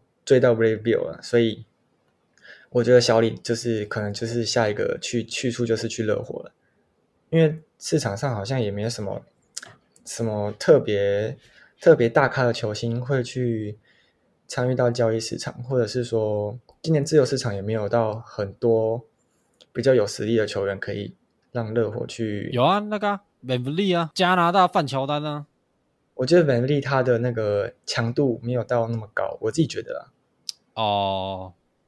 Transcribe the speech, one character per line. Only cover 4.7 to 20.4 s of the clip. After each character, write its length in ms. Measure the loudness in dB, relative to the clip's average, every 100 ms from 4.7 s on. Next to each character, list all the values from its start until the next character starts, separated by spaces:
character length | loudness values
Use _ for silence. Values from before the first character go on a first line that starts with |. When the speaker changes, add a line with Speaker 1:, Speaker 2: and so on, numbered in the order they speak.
| 0
Speaker 1:
个 240 | -4 -4
去， 220 | -4 -6
去 260 | -4 -6 -4
处 140 | -2 -2
就 100 | -2
是 120 | -2
去 180 | -4 -2
热 160 | -2
火 220 | -4 -12
了， 80 | -14 _ _ _ _ _ _ _ _
因 80 | 2
为 200 | 4 0 -12 _
市 200 | -2 0
场 160 | 0 -4
上 180 | -4
好 120 | -4 -2
像 160 | -2
也 80 | -2
没 100 | -2
有 40 | -4
什 160 | -4
么， 200 | -6 -8 -12 _ _ -16 -16 -20 _ _ -16
什 180 | -6
么 280 | -4 -2 -4 -4
特 200 | 4 4
别， 560 | 4 0 0 0 -2 -8 _ _ _ _
特 140 | 6 6
别 120 | 6
大 200 | 4 2
咖 160 | 2
的 100 | 0
球 180 | 0 -4
星 300 | -4 -4 -4
会 220 | -2 -2
去 560 | -2 -4 -2 -2 -6 -10 _ _ _ _ _ _ _
参 220 | -4 -2
与 60 | 2
到 160 | 0
交 200 | 2 0
易 80 | 0
市 160 | -4 -8
场， 160 | -8 -10
或 160 | -4 -2
者 80 | 0
是 160 | -2
说 520 | -2 -2 0 -2 -4 -8 _ _
今 100 | 0
年 100 | 0
自 140 | 4 4
由 80 | 4
市 140 | 0
场 160 | -4 -4
也 40 |
没 140 | -4
有 160 | -4 0
到 300 | 0 0 -4
很 340 | -10 -8 -8
多 500 | -2 2 2 2 -2 -8 _ _ _ _ _ _
比 80 | -2
较 140 | 4 4
有 100 | 2
实 200 | -2 0
力 120 |
的 80 | 0